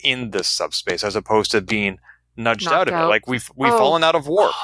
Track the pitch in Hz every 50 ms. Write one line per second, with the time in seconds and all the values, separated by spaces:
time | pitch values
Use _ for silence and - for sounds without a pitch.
0 | - 139 127 127 123 110 101 98 - - - - 85 76 - - - 98 90 85
1 | 104 104 98 107 - - 110 107 98 - - 107 92 92 110 107 101 98 95 -
2 | _ - - _ _ _ - 120 113 117 113 104 180 165 160 175 185 131 180 165
3 | 165 170 107 107 - 123 127 113 - - - 131 139 143 139 - 131 143 160 165
4 | 160 160 165 160 139 147 165 208 202 - - -